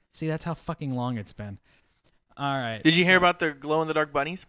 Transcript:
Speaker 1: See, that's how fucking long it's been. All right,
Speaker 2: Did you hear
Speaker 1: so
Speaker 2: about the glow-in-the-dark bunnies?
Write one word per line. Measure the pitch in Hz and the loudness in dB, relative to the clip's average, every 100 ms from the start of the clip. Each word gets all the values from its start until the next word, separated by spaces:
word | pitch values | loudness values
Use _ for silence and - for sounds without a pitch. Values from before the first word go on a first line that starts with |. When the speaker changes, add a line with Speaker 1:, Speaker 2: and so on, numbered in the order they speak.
| _ | _
Speaker 1:
See, | - 160 | -8 -6
that's | 156 | -6
how | 170 | -6
fucking | 156 - 156 143 | -8 -10 -8 -6
long | 123 123 117 | -4 -4 -6
it's | 101 | -8
been. | - 104 101 _ _ _ _ _ _ _ - | -12 -12 -14 _ _ _ _ _ _ _ -8
All | 139 135 | -4 -4
right, | 117 107 | -4 0
Speaker 2:
Did | 156 170 | 4 4
you | 180 | 6
hear | 185 | 6
Speaker 1:
so | |
Speaker 2:
about | 180 175 | 6 2
the | 160 | -2
glow-in-the-dark | 139 147 156 160 156 151 | -2 -2 0 2 0 0
bunnies? | 143 151 185 | -2 -4 -6